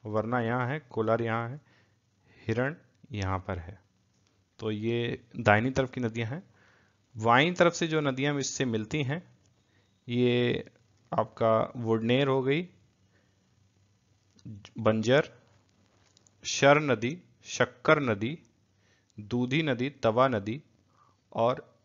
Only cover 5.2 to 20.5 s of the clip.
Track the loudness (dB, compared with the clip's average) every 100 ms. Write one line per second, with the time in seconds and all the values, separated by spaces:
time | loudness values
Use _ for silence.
5.2 | -12 -2 4 4 4 -2 -4 -4 -6 -4
6.2 | -6 -8 -14 _ _ _ _ _ _ -4
7.2 | 4 4 4 4 2 2 -2 0 -2 -2
8.2 | -2 -2 -4 -4 -2 -2 -4 -4 -4 -4
9.2 | -8 _ _ _ _ _ _ _ -6 0
10.2 | 2 2 2 -2 -6 _ _ _ _ -4
11.2 | -4 0 2 2 0 -4 -2 0 2 2
12.2 | 2 2 0 -2 -4 _ _ _ _ _
13.2 | _ _ _ _ _ _ _ _ _ _
14.2 | _ _ -18 -18 -16 -2 0 2 4 4
15.2 | 2 -10 _ _ _ _ _ _ _ _
16.2 | _ _ -10 4 6 6 4 0 -2 -6
17.2 | _ _ -14 -2 -2 0 2 2 2 -2
18.2 | -4 -8 _ _ _ _ _ _ _ -18
19.2 | -6 -4 0 0 0 -2 -4 0 0 4
20.2 | 2 2 -4